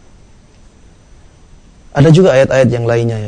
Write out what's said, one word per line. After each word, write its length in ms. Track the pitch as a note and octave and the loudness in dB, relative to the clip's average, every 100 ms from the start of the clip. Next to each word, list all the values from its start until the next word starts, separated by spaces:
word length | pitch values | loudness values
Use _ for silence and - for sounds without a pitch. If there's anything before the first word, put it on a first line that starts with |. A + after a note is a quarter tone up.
| - - - - _ _ - _ - _ _ - - _ - - - - - D3 | -20 -20 -20 -20 _ _ -20 _ -20 _ _ -20 -20 _ -20 -20 -20 -20 -10 0
Ada 120 | D3+ | 2
juga 240 | D#3+ F#3 C3 | 4 2 2
ayat-ayat 320 | C3+ C3 B2 | 0 0 0
yang 160 | A#2+ A#2 | -2 -4
lainnya, 320 | A#2 A#2 | -2 -4
ya, 80 | A2 | -6